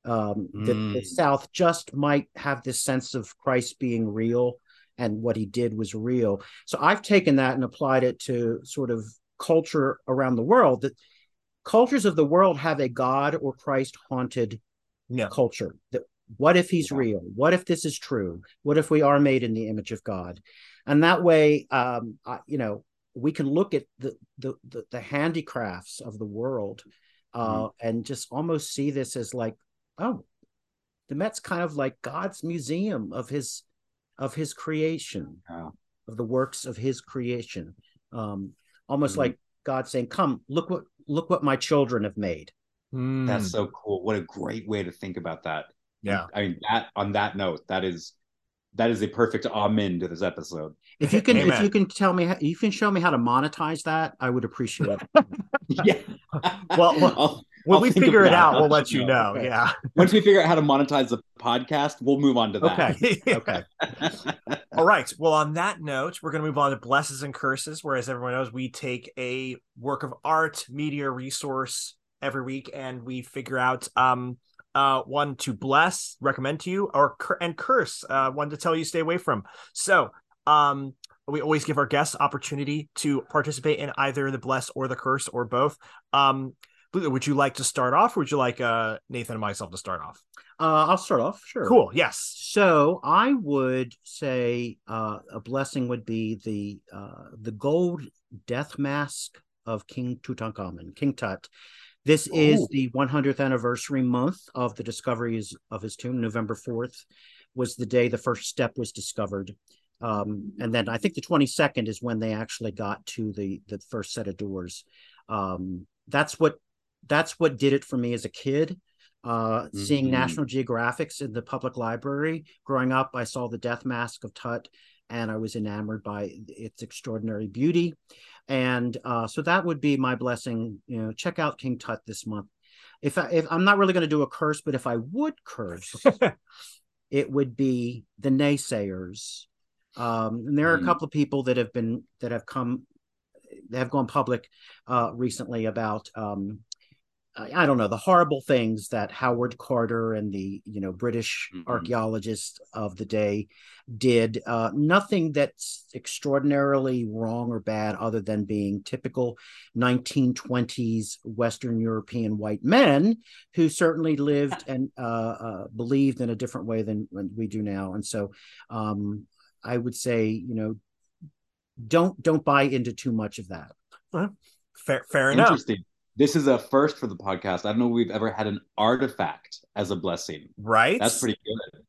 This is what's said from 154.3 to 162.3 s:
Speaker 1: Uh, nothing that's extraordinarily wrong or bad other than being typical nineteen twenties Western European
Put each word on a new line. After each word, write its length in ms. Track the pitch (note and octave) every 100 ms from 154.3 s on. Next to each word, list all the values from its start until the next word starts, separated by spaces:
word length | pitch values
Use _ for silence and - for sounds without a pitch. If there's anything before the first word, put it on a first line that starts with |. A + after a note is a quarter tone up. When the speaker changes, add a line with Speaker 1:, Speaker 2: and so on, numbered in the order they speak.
| A2 -
Speaker 1:
Uh, 260 | A#2 A2+
nothing 580 | A2 D3+ F#3+ G3+ G3 D#3+
that's 540 | C#3+ C#3 _ - - _
extraordinarily 1120 | B2 - - D3 C#3 C#3+ C#3+ C#3 C#3 C3 B2+ A2+
wrong 400 | A2 A2+ A#2 A#2+
or 80 | A2+
bad 360 | G2 G#2+ G#2+ F#2
other 260 | A#2 A2
than 240 | G2+ G#2+ G#2
being 380 | G#2+ G2+ G2+
typical 540 | - B2+ B2+ - B2 A#2 - - - A#2
nineteen 580 | B2 B2 B2 D3 B2+
twenties 880 | B2+ - B2 A#2 - A2+ A2+ G2 -
Western 560 | A#2 A2 A#2 - B2 A2+
European 580 | A2+ A2 - A#2+ A2